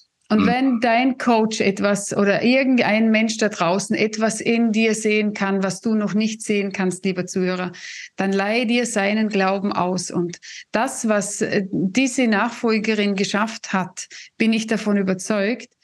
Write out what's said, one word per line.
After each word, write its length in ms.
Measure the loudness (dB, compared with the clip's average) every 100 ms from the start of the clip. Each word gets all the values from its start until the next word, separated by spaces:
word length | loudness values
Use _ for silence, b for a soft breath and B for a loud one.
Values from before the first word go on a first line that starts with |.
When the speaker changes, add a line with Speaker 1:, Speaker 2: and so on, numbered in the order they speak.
| _ _ _
Speaker 1:
Und 140 | 2
Speaker 2:
Mhm. 40 | 4
Speaker 1:
wenn 320 | 2 2 2
dein 380 | 2 2 2 0
Coach 420 | 2 2 2 0
etwas 560 | -2 0 0 0 -2 0
oder 260 | 2 2
irgendein 680 | 4 4 4 2 4 2 4
Mensch 240 | 4 2 0
da 140 | -2
draußen 440 | 0 0 0 0 0
etwas 420 | 0 0 -2 -2
in 320 | 0 2 2
dir 240 | 2 2 2
sehen 380 | 0 2 0
kann, 280 | -2 -2 0
was 200 | -2 -2
du 120 | -2
noch 200 | 0 0
nicht 280 | 0 0 -2
sehen 300 | -2 -2 -2
kannst, 320 | -2 -2 0
lieber 220 | -4 -4 -4
Zuhörer, 480 | -2 -2 -2 -6 -8 B B B -4
dann 160 | -2
leih 320 | 0 0 0
dir 220 | 0 0 0
seinen 420 | 0 0 0 0
Glauben 460 | 2 2 0 -2
aus. 360 | -2 -2 -2 -4
Und 300 | -2 -2 -4 B B B
das, 380 | -2 -2 -2 0
was, 320 | 0 -2 -4
äh, 240 | -2 -2 -2
diese 580 | -2 0 2 0 2 2
Nachfolgerin 880 | 2 0 -2 0 0 0 0 0 0
geschafft 580 | 0 0 -2 -4 -4
hat, 340 | -4 -4 -8 -16 B B _
bin 160 | 2
ich 140 | 2 0
davon 280 | -2 0 0
überzeugt, 760 | 0 -2 -2 -2 0 -4 -8 _